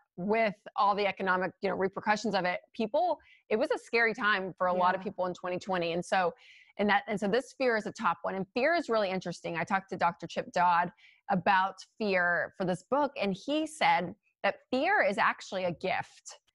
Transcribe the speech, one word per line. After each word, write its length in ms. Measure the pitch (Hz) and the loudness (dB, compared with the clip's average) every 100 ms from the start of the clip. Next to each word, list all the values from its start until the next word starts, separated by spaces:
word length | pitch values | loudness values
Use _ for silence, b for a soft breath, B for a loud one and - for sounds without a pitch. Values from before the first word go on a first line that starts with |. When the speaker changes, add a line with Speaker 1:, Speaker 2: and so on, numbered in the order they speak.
| _ - | _ -8
Speaker 1:
with 380 | 185 220 226 208 - - | 0 2 2 -2 -8 0
all 180 | 202 | 2
the 120 | 202 202 | 2 0
economic, 460 | 190 190 185 185 - | 0 0 0 0 -4
you 80 | 190 | -4
know, 80 | 175 | 0
repercussions 580 | 190 190 - 214 226 | -2 -2 -2 0 0
of 120 | 196 180 | 0 0
it. 140 | 180 - | -2 -8
People, 440 | - 220 294 359 302 b b b | -6 -2 0 0 -2 b b b
it 60 | 214 | -2
was 140 | 294 | 0
a 80 | 480 | -2
scary 360 | - 233 226 | -2 0 0
time 400 | 214 208 208 190 - | 0 0 0 -2 -2
for 120 | 180 | 0
a 40 | |
lot 220 | 180 180 | 4 2
of 60 | 185 | 2
Speaker 2:
Yeah. 20 | |
Speaker 1:
people 220 | 190 190 180 | -4 -4 -4
in 80 | |
twenty 240 | 175 180 180 | -4 -6 -6
twenty. 340 | - 185 170 | -4 -2 -2
And 100 | 170 | -2
so, 300 | 175 190 175 - B B B - | 0 0 0 -2 B B B -2
and 100 | 202 | 2
that, 140 | 202 - | 2 0
and 140 | 208 | -2
so 80 | 202 | 0
this 240 | 226 269 - | 0 -2 -2
fear 180 | 254 226 | 0 0
is 80 | |
a 80 | 208 | -2
top 280 | - 220 170 | -4 -4 -2
one. 120 | 185 | -4
And 120 | 190 190 | -6 -4
fear 200 | - 269 | -2 0
is 140 | 339 285 | 0 0
really 220 | 220 196 | 0 0
interesting. 480 | 190 180 175 170 165 | -2 -6 -8 -6 -6
I 60 | |
talked 260 | 170 196 - | -2 -2 -4
to 60 | - | -2
Doctor 280 | 175 185 165 | -2 -2 -6
Chip 260 | - - | -8 -4
Dodd 380 | - 175 170 175 b b b - | 0 2 2 0 b b b -2
about 460 | 196 - 190 190 - - - | 0 2 2 2 -4 -18 -4
fear 560 | 214 185 175 170 127 - | 0 2 2 2 -2 -2
for 80 | |
this 180 | 180 180 - | -2 -2 -2
book, 220 | 269 285 - | 0 0 0
and 140 | 202 | -2
he 320 | 185 - 302 311 | -2 -2 -2 -2
said 480 | - 170 165 180 - _ _ | 0 2 4 0 -8 _ _
that 140 | - 233 _ | -2 -2 _
fear 300 | 254 320 415 | 0 2 4
is 160 | 208 208 | 2 4
actually 460 | 180 - - 190 185 | 2 0 -6 -4 -4
a 60 | |
gift. 680 | 165 185 104 - - - - _ | -2 -2 -2 -6 -14 -20 -20 _